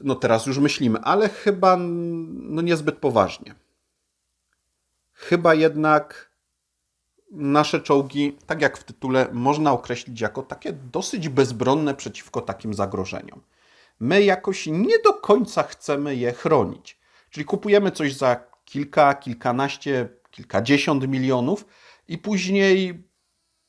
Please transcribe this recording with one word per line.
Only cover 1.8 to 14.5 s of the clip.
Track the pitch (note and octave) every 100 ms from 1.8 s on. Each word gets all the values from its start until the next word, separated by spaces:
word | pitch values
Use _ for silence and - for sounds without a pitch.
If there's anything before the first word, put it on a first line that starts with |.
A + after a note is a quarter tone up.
| F3 E3+ E3+ E3 D#3+ C3 - D#3
niezbyt | E3+ D#3+ D3+ -
poważnie. | C#3 A2+ F#2 - - - _ _ _ _ _ _ _ _ _ _ _ _ _ _ _
Chyba | _ - F3 E3+
jednak | D#3 D#3+ D3+ D#3 D3+ D3+ - - _ _ _ _ _ _ _ _ _ _
nasze | D#3+ C#3 D3 D3 D#3
czołgi, | - C#3+ C3+ C#3+ C#3+ - -
tak | D#3
jak | C#3 -
w |
tytule, | - - C3 C3 B2
można | A#2+ C3 D3+ D3
określić | A#2+ - A#2+ - A2+
jako | G#2+ C3+
takie | - - D4
dosyć | D3 C3 D#3+ - A3+ D#3
bezbronne | C3 B2 A2+ B2+ D3+ D3 C3+
przeciwko | A#2 - - A#2+
takim | - - A2
zagrożeniom. | G2+ G2 F#2+ F#2 - - - _ _ _ _ _ -
My | A#2 G3
jakoś | G3+ F#3 G3+